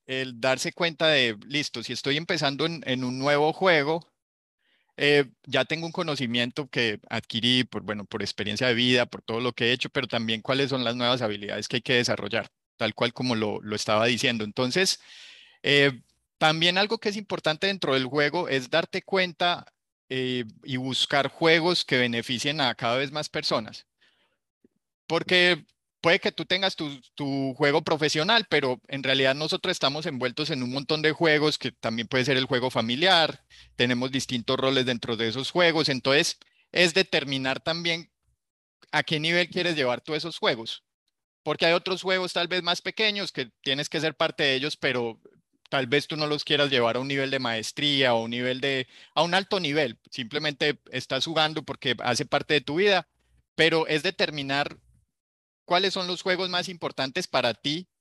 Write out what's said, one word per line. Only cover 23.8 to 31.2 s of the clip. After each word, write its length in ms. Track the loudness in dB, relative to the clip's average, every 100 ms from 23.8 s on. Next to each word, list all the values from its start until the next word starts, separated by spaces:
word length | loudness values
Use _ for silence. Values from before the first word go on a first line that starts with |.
| -20 _ _ _ _ _ _ _ _ _ _ _ -2
Porque 600 | -2 2 4 4 2 -2 _ _ _
puede 180 | 2 4
que 120 | 2
tú 140 | -4 -4
tengas 300 | 0 0 -2
tu, 260 | -8 -8 _ -8
tu 380 | -4 -2 -2 2
juego 260 | 2 2
profesional, 640 | 2 0 0 0 2 2 2
pero 300 | 0 2 -2 -6
en 160 | -8
realidad 320 | 0 2 2 2
nosotros 360 | -2 -4 -4
estamos 340 | 0 0 -2 -6
envueltos 440 | -2 -4 -2 -4
en 140 | -4
un 80 | -4
montón 300 | -6 -2 0
de 100 | 0
juegos 460 | 2